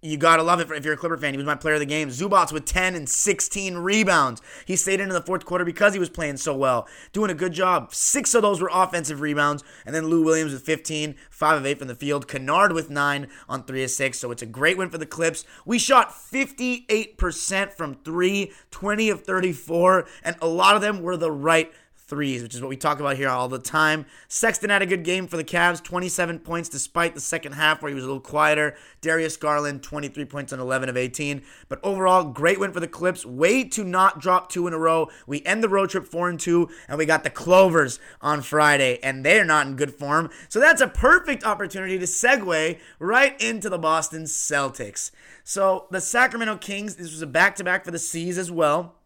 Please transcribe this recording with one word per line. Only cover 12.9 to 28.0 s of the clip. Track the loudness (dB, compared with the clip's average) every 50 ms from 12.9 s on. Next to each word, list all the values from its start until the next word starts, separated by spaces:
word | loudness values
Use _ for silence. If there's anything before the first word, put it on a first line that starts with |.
nine | -4 -2 0 0 0 -2 -6 -10 -16 -20 -12 _
on | -10 -8 -8
three | -8 -6 -4 -4
of | -4
six, | -2 -2 -2 -4 -4 -4
so | -8 -8
it's | -8 -8 -10
a |
great | -12 -6 0 0 0 0 0
win | -4 -6
for | -6 -10
the | -12
Clips. | -10 -6 -2 -2 -2 -2 -4 -14 _ -20 -20 -6
We | -4 -2 -2
shot | 2 4 6 4 4 4 -2
fifty-eight | -18 -20 -8 -4 -4 -4 -4 -4 -6 -4 -4 -4 -6 -4 _ -2 -2 -2 -4 -4 -4
percent | -4 -4 -2 -4 -6 -4 -2 -2 -4 -4 -6
from | -10 -10 -10 -10
three, | -12 _ -8 -2 0 0 2 2 0 -2 -4 -8 -20 _ _
twenty | -14 -8 -4 -4 0 0 0 0
of | 0 -2 -4
thirty-four, | -4 -2 0 0 0 -2 -4 -8 -4 0 4 4 6 4 4 2 -2 -12 -10 -8
and | -8 -6 -2
a | -2
lot | -2 0 4 6 6 6
of | 6
them | 2 0 -2 -2 -4
were | -4 -4
the | -2 -2 -2 -2
right | 0 0 2 4 2 2 0 -8 -20 _ _ _
threes, | _ _ _ -6 -4 -4 -4 -4 -6 -8
which | -10 -12
is | -12 -10
what | -10
we | -10
talk | -4 -2 -2 -2 0
about | -2 -4 -2 -2
here | -2 -2
all | 0 -2 -2 -4
the | -6 -8
time. | -10 -4 0 2 4 4 2 0 -4 -10 -18 -20 -18 _
Sexton | -6 -2 0 0 0 -2 -2 0
had | 0 2
a | 2
good | 0 -2 -2 -2
game | -2 -2 -2 -4
for | -6 -6
the | -8 -6
Cavs, | -4 0 2 2 2 2 0 -8
twenty-seven | -8 -6 -6 -4 -4 -2 -2 -4 -4 -4 -10
points | -10 -8 -8 -8 -8 -8
despite | -8 -8 -10 -6 _ -2 -2 -2 -2
the | -6
second | -10 -8 -8 -8 -8 -10 -6
half | 0 2 2 2 2 -2
where | -8
he | -8
was | -6